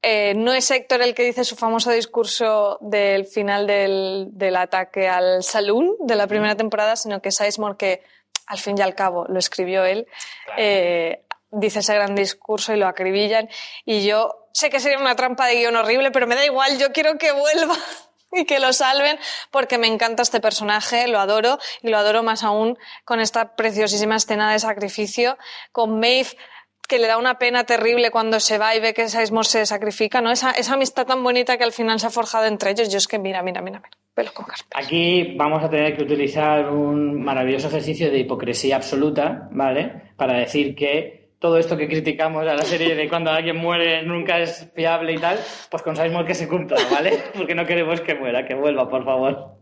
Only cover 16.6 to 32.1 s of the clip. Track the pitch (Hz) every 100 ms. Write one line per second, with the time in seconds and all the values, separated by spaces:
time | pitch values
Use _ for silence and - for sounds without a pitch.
16.6 | 269 269 277 294 311 311 311 277 294 311
17.6 | 320 349 - - - _ _ 359 311 277
18.6 | 262 254 262 277 285 302 - - - 269
19.6 | 262 247 226 220 226 226 240 226 220 -
20.6 | 208 214 - 240 247 214 196 214 233 285
21.6 | - - 226 214 208 220 226 220 226 208
22.6 | 220 247 - - - 233 220 233 226 -
23.6 | 220 208 214 202 214 220 - 214 214 214
24.6 | 220 202 196 202 208 - 240 262 - -
25.6 | - - 220 220 233 262 262 - - -
26.6 | _ _ - 254 226 226 247 247 240 247
27.6 | 240 233 220 240 233 233 220 220 214 214
28.6 | 214 226 220 220 226 226 220 220 214 226
29.6 | 208 208 214 202 220 254 233 247 262 -
30.6 | 220 269 262 - 254 262 247 247 247 247
31.6 | 233 226 226 220 226